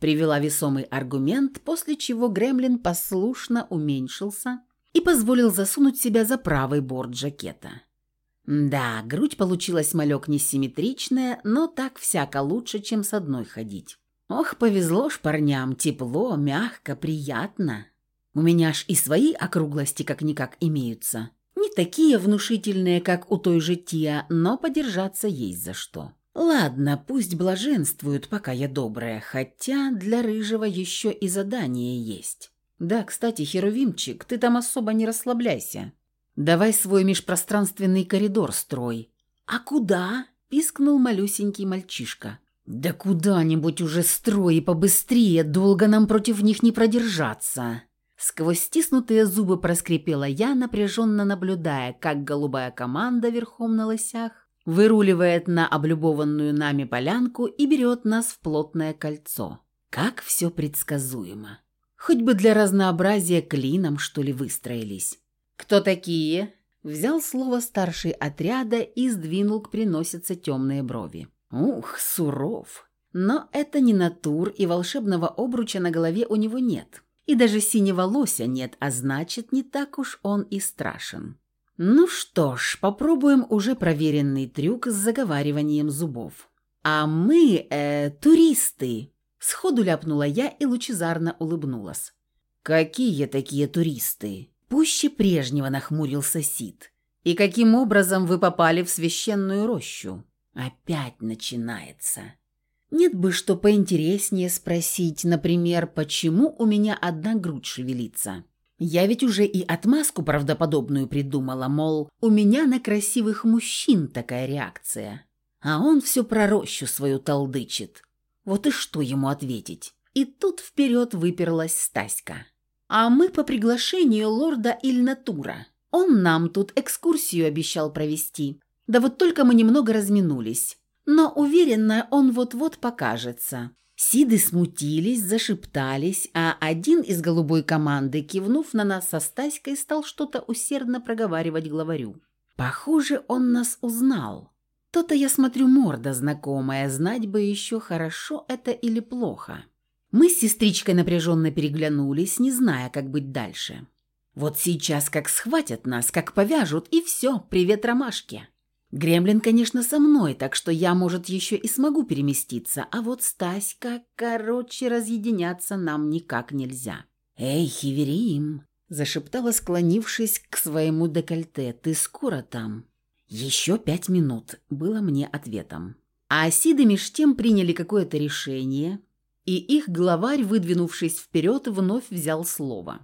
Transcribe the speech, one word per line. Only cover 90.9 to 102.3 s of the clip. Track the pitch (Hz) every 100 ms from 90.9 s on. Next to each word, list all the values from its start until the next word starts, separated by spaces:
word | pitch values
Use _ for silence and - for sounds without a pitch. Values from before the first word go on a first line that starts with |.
| 190 165 165 165 -
улыбнулась. | 160 165 143 120 92 - - _ _ _ _ _
"Какие | - 160 156 - 247 147 139
такие | 135 135 143 143
туристы?" | 170 165 127 - - 104 95 - _ _
Пуще | 277 311 - 285
прежнего | - 196 165 123 143 135
нахмурился | 135 - 151 143 143 139 165
Сид. | 147 - 104 - - _ _ _
"И | 170
каким | 175 202 220 220 233
образом | 240 202 185 190 175
вы | 180
попали | 180 180 165 170
в | 175
священную | - 165 - 226 202 190 196 220
рощу?" | 185 - - 98 92 - _ _
Опять | - 127 - - 156 123 -
начинается. | 113 113 - 120 117 104 69 - - - 98